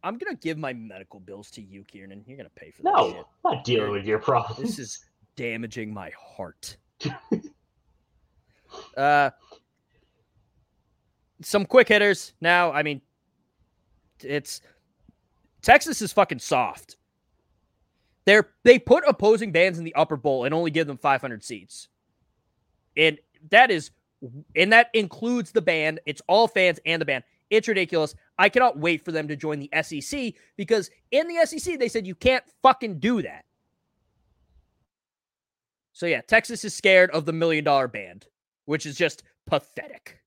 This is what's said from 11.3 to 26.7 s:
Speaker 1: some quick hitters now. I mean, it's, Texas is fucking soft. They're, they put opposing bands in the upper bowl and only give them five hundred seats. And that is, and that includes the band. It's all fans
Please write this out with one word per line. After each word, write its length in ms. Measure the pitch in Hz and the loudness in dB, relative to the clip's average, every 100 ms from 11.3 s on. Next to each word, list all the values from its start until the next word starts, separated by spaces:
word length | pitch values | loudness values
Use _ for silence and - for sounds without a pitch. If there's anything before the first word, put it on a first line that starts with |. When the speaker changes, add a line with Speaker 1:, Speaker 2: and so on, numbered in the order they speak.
| _ | _
Speaker 1:
some 240 | - 208 196 | -4 -2 4
quick 220 | 254 233 | 4 6
hitters 440 | 208 208 185 - _ | 4 2 0 -6 _
now. 320 | 165 175 175 | 0 2 2
I 100 | 147 | -2
mean, 200 | 151 139 _ _ _ _ _ _ _ _ _ _ _ _ | -4 -6 _ _ _ _ _ _ _ _ _ _ _ _
it's, 400 | 135 147 139 - _ _ _ _ _ _ _ _ _ _ | -8 -6 -6 -16 _ _ _ _ _ _ _ _ _ _
Texas 400 | - 277 330 262 | 2 2 2 -6
is 100 | 214 | -4
fucking 280 | - 190 131 | 0 0 -2
soft. 580 | - 135 113 - - _ _ _ _ _ _ _ _ _ _ _ _ _ | -2 -2 -2 -6 -20 _ _ _ _ _ _ _ _ _ _ _ _ _
They're, 240 | - 208 202 _ | 4 4 4 _
they 160 | 233 247 | 6 6
put 260 | - 277 294 | 8 4 4
opposing 460 | 254 208 220 214 | 2 2 2 2
bands 260 | 165 185 170 | 2 2 0
in 60 | |
the 100 | 165 | -6
upper 220 | 143 156 147 | -2 -2 0
bowl 280 | 143 131 | -2 -2
and 100 | 123 | 0
only 160 | 156 170 | -2 -2
give 160 | 151 151 | -2 -4
them 100 | 135 | -2
five 240 | 147 135 | -2 -2
hundred 240 | 135 110 | -4 -12
seats. 440 | - 110 90 - - _ _ _ _ _ _ _ _ _ _ - | -14 -16 -16 -20 -20 _ _ _ _ _ _ _ _ _ _ 0
And 220 | 160 151 _ _ 156 | 0 0 _ _ 2
that 200 | 208 254 | 4 6
is, 200 | 180 143 _ _ _ 127 131 - 156 | 2 -4 _ _ _ -18 -18 -10 0
and 160 | 185 | 4
that 160 | 226 240 | 6 6
includes 580 | 226 202 - 226 247 190 | 0 -4 -6 -4 -4 -2
the 80 | 220 | -2
band. 400 | 170 160 156 156 - | 0 0 -2 -4 -10
It's 160 | 143 - | -10 0
all 220 | 196 226 | 2 2
fans 320 | 196 180 | 2 0